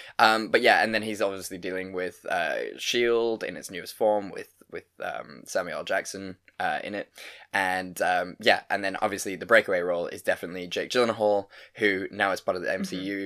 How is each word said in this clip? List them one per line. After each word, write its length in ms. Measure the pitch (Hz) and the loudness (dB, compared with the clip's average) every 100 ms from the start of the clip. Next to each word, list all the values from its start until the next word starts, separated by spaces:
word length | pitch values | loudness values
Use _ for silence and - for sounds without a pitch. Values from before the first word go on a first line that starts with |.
| - - | -8 4
Um, 280 | 110 110 107 | 6 6 4
but 120 | 120 | 4
yeah, 220 | 120 90 | 8 6
and 100 | 110 | 4
then 80 | 110 | 0
he's 180 | 110 104 | -2 -2
obviously 340 | 101 95 90 92 | -2 -2 -8 -8
dealing 340 | 90 92 92 | -6 -6 -4
with, 300 | 92 90 - - | -4 -4 -6 -4
uh, 480 | 87 80 58 57 - | -2 0 -2 -4 -6
shield 640 | - 120 120 117 117 110 | -2 2 4 2 2 -2
in 140 | - 78 | -6 -8
its 120 | - | -10
newest 240 | 90 87 - | -10 -10 0
form 340 | 110 104 98 | 2 2 0
with, 220 | - - _ - | -12 -14 _ -14
with, 140 | 90 _ - | -14 _ -10
um, 400 | 87 60 64 65 - | -8 -8 -12 -16 -6
Samuel 320 | 95 87 76 | -4 -4 -6
L. 60 | |
Jackson, 520 | 90 95 - 98 95 92 - - | -2 -4 -4 -10 -12 -14 -18 -6
uh, 180 | 92 76 | -2 -2
in 100 | 95 | -6
it. 140 | 101 - - - - - | -8 -10 -16 -20 -20 -6
And, 480 | 98 95 92 92 87 | -2 0 -2 -4 -2
um, 340 | 90 90 90 - | 0 2 -2 0
yeah, 220 | 110 98 - | 2 2 2
and 140 | 101 | -2
then 120 | 98 92 | -2 -2
obviously 320 | 107 98 104 | -2 -2 -6
the 120 | 87 92 | -6 6
breakaway 340 | 110 104 90 | 6 6 0
role 260 | 90 87 85 | 0 0 -2
is 160 | 101 | -4
definitely 460 | - 90 90 90 90 | -2 -2 -4 -8 -6
Jake 220 | 101 73 | -4 0
Gyllenhaal, 560 | 123 117 110 107 101 - - - - | 2 2 4 4 4 0 -18 -18 0
who 300 | 104 95 98 | 2 2 -4
now 180 | 101 98 | 0 0
is 100 | 92 | 0
part 160 | - 90 | -2 -2
of 60 | |
the 100 | 82 | -2
M 120 | 95 | -4
C 120 | 95 92 | -4 -6
U, 180 | 95 98 | -6 -6